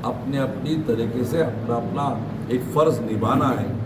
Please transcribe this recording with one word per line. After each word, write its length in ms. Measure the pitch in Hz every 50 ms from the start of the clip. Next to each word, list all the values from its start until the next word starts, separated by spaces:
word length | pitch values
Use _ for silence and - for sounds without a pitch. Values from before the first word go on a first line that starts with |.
| 117
अपने 340 | 120 117 110 117 131 139 139
अपनी 340 | 135 127 - - 123 147 160 160 -
तरीके 380 | - 113 110 117 113 - 127 123
से 160 | - - 165
अपना, 340 | 160 - - - - 117 120
अपना 800 | 120 - - 131 127 120 120 - - - - - - - - 123
एक 80 | 127 - -
फ़र्ज 280 | - 151 156 160 139 113
निभाना 460 | 113 110 110 107 110 110 131 - 143 131
है 160 | 120 110 107 - - - -